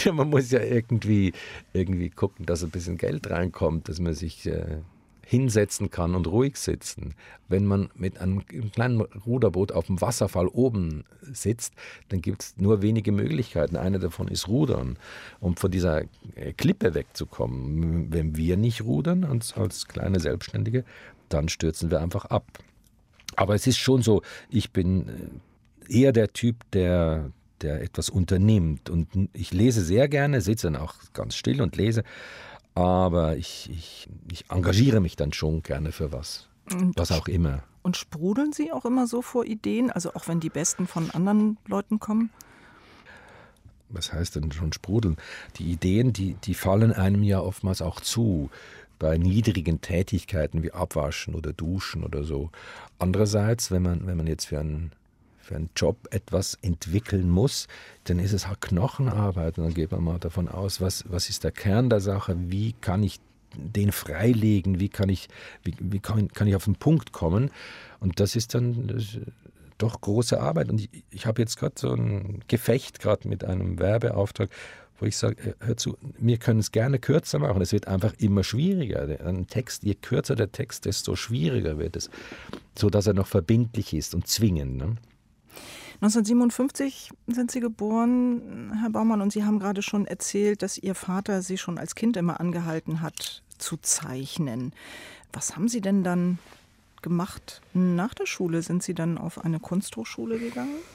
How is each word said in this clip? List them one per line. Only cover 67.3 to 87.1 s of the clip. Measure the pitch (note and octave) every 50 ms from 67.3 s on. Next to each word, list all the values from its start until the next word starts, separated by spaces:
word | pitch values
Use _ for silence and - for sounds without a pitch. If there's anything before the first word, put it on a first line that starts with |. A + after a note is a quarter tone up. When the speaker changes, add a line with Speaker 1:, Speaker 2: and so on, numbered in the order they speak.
| E2+ G#2 C3 C#3+ - - - - - - - - - -
Speaker 1:
Und | - F#2 E2+ -
das | G2+ G#2 -
ist | A#2+ A2+ - -
dann, | B2 A#2+ A#2+ A#2+ A#2+ A#2+ G#2
das | G#2+ A2+ A2
ist | G2+ G#2+ A2+ - - - - _ - - _ - - - -
doch | G#2+ A#2 - - -
große | - G2+ A2+ A#2 - - -
Arbeit. | A#2+ C#3 - - - A2
Und | - G#2+ G2+
ich, | - - E2+ - _
ich | - G2 -
habe | A#2 A2+ -
jetzt | A#2 A2+ - -
grad | - C#3+ - -
so | - B2+ B2
ein | A#2+ A#2 A2+ G#2 G2+ F#2+ G2 G2+ - -
Gefecht | - - - - - A#2+ - - - - -
grad | - G#2 G#2+ - -
mit | G2+ G#2 F#2 -
einem | G2 F#2 F#2 F#2+ F#2 F2+ F2
Werbeauftrag, | F2 F#2 G#2+ A#2 A#2 A#2 A2 G2+ G2 G2+ - - G#2 F2+ - - - - - - - - _ _
wo | G#2
ich | G#2+ A2
sag, | - - A2 A2 - -
äh, | G#2 F#2+ -
hör | - A#2 A#2 A#2
zu, | - - - - - - - -
wir | A2+ A#2 A#2+
können | A2+ - - A#2 A2
es | G2+ - -
gerne | A2+ A2+ C3 C#3 B2
kürzer | - - C3+ D#3+ - - - C#3+
machen. | D3 C#3+ G2+ F#2 F2+
Es | G2 -
wird | G#2 - -
einfach | G2 F#2 F#2+ G#2+ - -
immer | - G#2 G2 G2+ F#2
schwieriger. | - - A2+ D3+ F#3 G3+ F#3 D3+ G#2+ - - C2+
Der, | C#2+ D2+ - C#2+
ein | E2 F#2 F#2 F2
Text, | - - A2+ - - - - -
je | G#2 G2
kürzer | - - - B2+ C#3+ D3 - B2+
der | A2+ A2 G2 -
Text, | - - - - - -
desto | G2 G2+ - - - G2
schwieriger | F#2+ - - A2+ C3 D#3 E3 C3 A2 F#2+ D#2+ D2+ D2+
wird | D#2+ E2+ -
es. | - - - - - - - - - - - - - - - _
So | - - G#2
dass | F#2+ G#2 G2
er | G#2+ G2
noch | F#2 F#2+ -
verbindlich | - G#2 E2+ - A2 A#2 B2 A#2 A#2 - G#2 - -
ist | D#2 D2+ - -
und | F2 -
zwingend, | - - - A2 G#2+ F2+ D#2 C#2 C2 C2
ne? | C2 C2 F2 A#2 A2+ - - _ _ _ _ _ _ _ _ - - - - - - - - - -
Speaker 2:
Neunzehnhundertsiebenundfünfzig | - G#3+ G#3 A#3+ G#3+ G3+ A#3+ A#3+ B3 A#3+ - - B3 C#4 - - C#4 C4+ - - - -